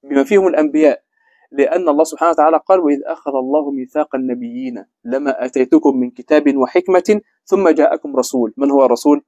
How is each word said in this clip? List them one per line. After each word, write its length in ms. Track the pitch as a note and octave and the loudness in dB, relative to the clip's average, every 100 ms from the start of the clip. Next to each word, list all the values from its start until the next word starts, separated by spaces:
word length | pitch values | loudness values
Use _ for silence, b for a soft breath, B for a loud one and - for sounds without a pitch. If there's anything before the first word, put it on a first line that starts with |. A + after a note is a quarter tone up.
بما 200 | C#3 C#3 | -2 -2
فيهم 240 | C3+ G3+ F#3+ | 2 2 2
الأنبياء، 560 | D#3 D#3 D3+ D#3 B2 _ _ _ _ _ | 0 0 2 2 0 _ _ _ _ _
لأن 380 | C#3 C#3 F3 F3 | -2 0 0 0
الله 140 | D3 | 0
سبحانه 280 | E3+ - C#3 | 0 0 0
وتعالى 260 | C3+ D3+ D#3+ _ | 2 2 2 _
قال: 140 | F#3+ | 2
"وإذ 200 | D#3 C#3+ - | 2 -2 -4
أخذ 260 | E3 - | -10 -6
الله 400 | C3+ C3 D3 D3 | -6 -2 -2 -2
ميثاق 440 | C#3 B2+ D3+ D3 C3+ | -8 -8 -6 -4 -6
النبيين 720 | C3 B2 A#2+ A#2+ C3 A#2 F#2+ _ A#2+ | -6 -8 -10 -10 -10 -12 -16 _ -8
لما 400 | C3 C#3+ - B2 | -6 -4 -6 -6
آتيتكم 520 | C3+ B2+ D#3 D3+ C3 | -2 2 2 2 0
من 120 | B2 | -4
كتاب 460 | - - D3+ D3 C#3 | -8 0 2 2 0
وحكمة 640 | B2+ F3+ F3+ F3+ F3+ G#3 _ _ _ | 0 0 2 0 2 -2 _ _ _
ثم 240 | F#3+ F3+ | 0 2
جاءكم 460 | D#3 D#3 - D3 C3 | 2 0 0 -4 -6
رسول". 380 | B2 C3 A2+ - | -4 -2 -4 -2
من 140 | C#3 | 0
هو 140 | C#3 B2+ | 2 2
الرسول؟ 380 | A#2+ D3 D3 | 2 2 0